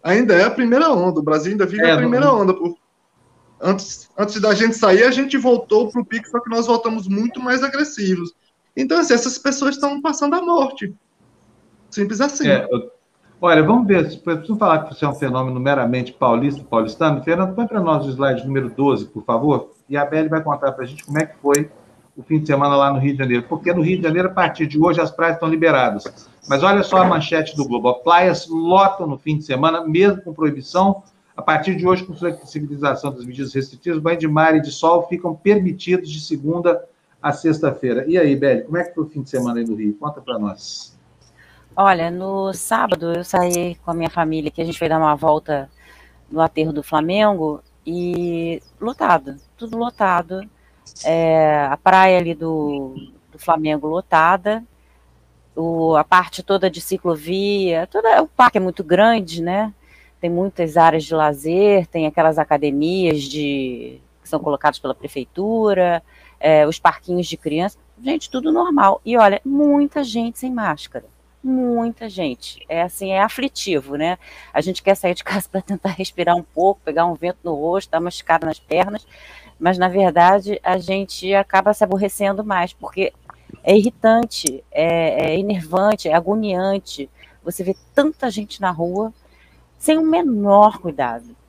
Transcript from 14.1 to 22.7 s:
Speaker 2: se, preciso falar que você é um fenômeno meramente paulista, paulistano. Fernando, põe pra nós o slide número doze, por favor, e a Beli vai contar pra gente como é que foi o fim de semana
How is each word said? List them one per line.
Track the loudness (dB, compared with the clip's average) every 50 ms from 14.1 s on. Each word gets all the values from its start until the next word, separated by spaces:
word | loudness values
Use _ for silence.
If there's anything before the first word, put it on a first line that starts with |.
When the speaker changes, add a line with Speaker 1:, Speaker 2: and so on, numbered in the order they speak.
Speaker 2:
se, | -6
preciso | -10 _ -6 -6 -4 -4 -6 -2
falar | 0 2 2 2 2 0
que | -6 -8
você | -4 -4
é | -4
um | -2
fenômeno | -4 -4 -2 -2 -2 -4 -4 -4 -2
meramente | 0 0 0 0 0 0 -2 -4 -4 -8
paulista, | -6 _ 0 2 2 2 0 -2 -4 -6 -8
paulistano. | -2 -2 -2 -2 -2 -4 -2 0 0 0 -2
Fernando, | -2 -2 0 0 0 -2 -2
põe | -4 -6
pra | -4 -2 -2
nós | 0 0 0 0 -2
o | -4
slide | -4 -2 0 0 -2 -2 -4
número | -4 -4 -4 -4 -4
doze, | -2 0 2 2 2 0 -4
por | -10 _ -10 -4
favor, | -2 -2 0 2 0 0 0 -2 -10 _ _ _ _
e | -4
a | -4 -4
Beli | -2 -2 -2 -2 0
vai | -2 -2
contar | -2 -4 -4 -2 -2 -4
pra | -4 -6 -12
gente | -12 -12 -18 -12
como | -6 -4 -4
é | -4
que | -4 -8 _
foi | 0 2 2 2 0 -4 -10 -20 _ _ _ _ _ _ _
o | -20
fim | -6 _ -2 -2
de | 0
semana | 0 0 2 2 2